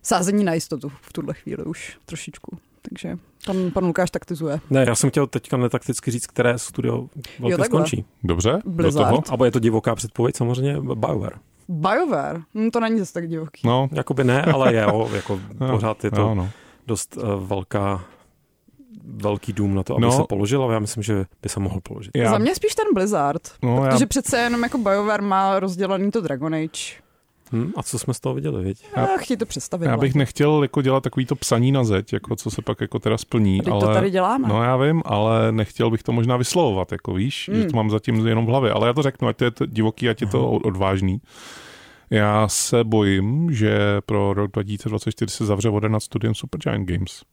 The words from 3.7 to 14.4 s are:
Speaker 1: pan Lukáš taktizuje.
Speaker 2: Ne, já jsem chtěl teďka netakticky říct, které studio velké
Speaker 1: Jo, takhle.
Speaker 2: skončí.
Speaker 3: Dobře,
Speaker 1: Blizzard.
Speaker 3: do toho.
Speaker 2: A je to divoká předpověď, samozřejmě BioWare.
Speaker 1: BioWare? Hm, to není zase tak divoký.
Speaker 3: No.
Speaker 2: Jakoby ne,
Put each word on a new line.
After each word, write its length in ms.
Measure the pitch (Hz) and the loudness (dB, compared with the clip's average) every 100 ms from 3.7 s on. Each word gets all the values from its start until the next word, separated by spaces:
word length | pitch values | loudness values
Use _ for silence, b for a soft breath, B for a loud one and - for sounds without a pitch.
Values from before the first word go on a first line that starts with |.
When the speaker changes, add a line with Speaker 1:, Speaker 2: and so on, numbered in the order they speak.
Speaker 1:
pan 120 | 190 185 | 0 0
Lukáš 260 | 165 180 | 0 -2
taktizuje. 480 | 170 - 165 156 147 - | -4 -8 -6 -4 -6 0
Speaker 2:
Ne, 160 | 135 123 | 2 4
já 80 | 113 | 4
jsem 140 | 139 | 2
chtěl 180 | 147 139 | 2 0
teďka 300 | 139 - 131 | -2 -2 0
netakticky 540 | 120 127 - 120 - | 0 0 -4 -4 -4
říct, 160 | 117 - | -4 -4
které 300 | - 120 120 | 0 2 0
studio 500 | - - 123 120 123 151 - B | -4 -4 -2 -2 -6 -14 -16 B
velké 120 | 120 | 0
Speaker 1:
Jo, 40 | 175 | 2
takhle. 80 | 226 | 2
Speaker 2:
skončí. 400 | 190 156 - - _ | 2 2 -2 -6 _
Speaker 3:
Dobře, 360 | 92 85 101 175 196 | -2 2 2 0 -2
Speaker 1:
Blizzard. 440 | 165 160 143 120 131 | 0 2 4 4 2
Speaker 3:
do 60 | |
toho. 200 | - 123 | 0 2
Speaker 2:
A 40 | 127 | 2
je 60 | |
to 80 | 117 | 4
divoká 360 | 113 110 120 113 | 2 2 0 -2
předpověď, 400 | 110 - 120 - | -6 -2 -2 0
samozřejmě 400 | 120 123 139 143 | -2 0 -2 -2
BioWare. 540 | 135 110 110 127 98 - _ _ - | -4 -2 -2 -2 -4 -10 _ _ -8
Speaker 1:
BioWare? 720 | 165 175 220 349 170 143 160 160 214 | -2 0 0 0 -2 -2 -8 -10 -2
Hm, 160 | 226 | 0
to 80 | 233 | 0
není 200 | 226 226 | 0 0
zase 140 | 185 | -2
tak 140 | 175 170 | -6 -6
divoký. 320 | 160 160 - 117 | -6 -8 -2 2
Speaker 3:
No. 240 | 123 135 | 2 2
Speaker 2:
Jakoby 320 | 151 - 135 | -2 -2 2
ne, 180 | 127 131 | 2 4